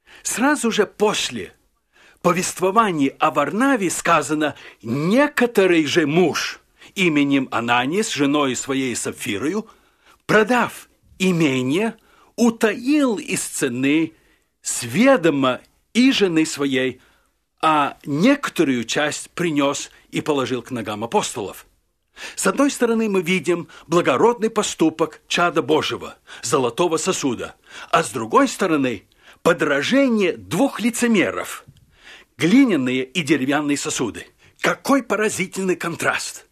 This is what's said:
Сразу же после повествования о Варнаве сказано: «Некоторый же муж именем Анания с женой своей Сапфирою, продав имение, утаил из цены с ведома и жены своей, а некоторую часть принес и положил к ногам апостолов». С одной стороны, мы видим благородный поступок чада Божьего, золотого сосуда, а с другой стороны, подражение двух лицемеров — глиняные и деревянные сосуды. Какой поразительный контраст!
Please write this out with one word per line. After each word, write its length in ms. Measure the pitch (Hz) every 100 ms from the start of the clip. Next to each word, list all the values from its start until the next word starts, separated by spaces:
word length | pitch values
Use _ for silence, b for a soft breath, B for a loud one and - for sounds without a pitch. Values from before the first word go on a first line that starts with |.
| B B
Сразу 480 | - - 269 277 233
же 160 | 196 190
после 680 | - 208 170 - 117 85 - _ _ _ b b b
повествования 960 | 175 180 175 - 185 208 220 160 135 -
о 140 | 151
Варнаве 580 | 147 143 202 269 254 180
сказано: 640 | - - 165 147 151 147 - B B
«Некоторый 1040 | 113 135 160 240 294 - 240 233 190 170 143
же 200 | 160 147
муж 540 | 160 170 117 - - _ _ B
именем 540 | - 180 147 143 139 127
Анания 540 | 107 120 120 131 190
с 60 | 220
женой 440 | - 143 147 135
своей 400 | 120 - 135 131
Сапфирою, 720 | 107 117 95 - 98 135 208 214 b b b b b -
продав 600 | 202 220 247 214 - - _ _ -
имение, 800 | 185 170 156 131 127 165 220 - b b b b
утаил 800 | 233 226 220 202 240 302 269 202
из 220 | - -
цены 720 | - - 139 123 135 156 160 - b b b b
с 200 | - -
ведома 800 | 120 143 262 262 165 143 131 120 - _ _
и 200 | 220 262
жены 340 | 247 196 160 156
своей, 540 | 139 143 131 131 123 b b b b _ _
а 360 | 160 151 139 -
некоторую 800 | - 143 226 277 - - 151 123
часть 460 | 113 151 147 - -
принес 600 | - 175 143 143 139 - b b
и 100 | -
положил 420 | - 143 123 127
к 80 | 113
ногам 320 | 123 107 104
апостолов». 640 | 113 208 196 117 92 - - _ _ _ _ - B
С 120 | B 190
одной 240 | 190 277
стороны, 380 | - 240 226 226
мы 140 | 190
видим 460 | 170 185 175 170 - B B
благородный 640 | 170 165 123 214 233 220
поступок 720 | 226 196 - 160 - 156 - -
чада 360 | - 175 156
Божьего, 560 | 127 143 - 107 80 - - B
золотого 560 | - 143 123 120 175 160
сосуда, 560 | 196 - 143 107 80 - _ B B
а 120 | -
с 80 | -
другой 360 | 131 113 233 269
стороны, 580 | - 190 151 131 107 - _ b b
подражение 960 | 160 175 151 143 139 254 277 220 180 113
двух 440 | 92 170 269 -
лицемеров — 840 | 233 233 240 214 113 87 85 - - - _ B B B B -
глиняные 680 | 160 247 262 165 127 131
и 180 | 127 185
деревянные 560 | 147 147 131 143 147 143
сосуды. 480 | 156 - 117 90 - _ b b
Какой 420 | - - - 269
поразительный 760 | - 208 214 - 180 185 190 170
контраст! 680 | 170 160 139 - - - -